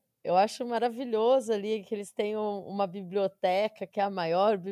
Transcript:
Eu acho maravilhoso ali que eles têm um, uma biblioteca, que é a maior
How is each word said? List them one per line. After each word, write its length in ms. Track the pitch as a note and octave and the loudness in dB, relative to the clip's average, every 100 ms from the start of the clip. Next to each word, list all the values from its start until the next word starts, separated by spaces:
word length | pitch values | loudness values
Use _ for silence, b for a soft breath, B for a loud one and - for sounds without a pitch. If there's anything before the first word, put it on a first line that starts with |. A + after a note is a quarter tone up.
| _ _ | _ _
Eu 120 | D#3 F3+ | 0 4
acho 300 | G#3+ - A#3+ | 4 0 -4
maravilhoso 840 | A3+ A#3+ A#3 B3+ A3 A3+ C4+ A3 | -2 -2 -2 -4 0 4 2 2
ali 300 | G#3+ G#3 A3 | -2 -2 -6
que 120 | F#3+ G#3 | -4 -8
eles 160 | G3+ | -8
têm 260 | - G#3 G#3+ | -4 -4 -2
um, 220 | G#3+ G3+ - | -4 -4 -4
uma 180 | G3 G3+ | -2 -2
biblioteca, 1040 | F#3+ F3+ G3 F#3+ - F#3 F#3 G#3+ - F#3+ | -2 -4 0 0 0 0 2 0 -4 -6
que 120 | - | -2
é 40 | |
a 60 | G3+ | -2
maior 480 | F#3+ E3 F3 G#3 G3+ F3+ | 0 0 4 4 2 -2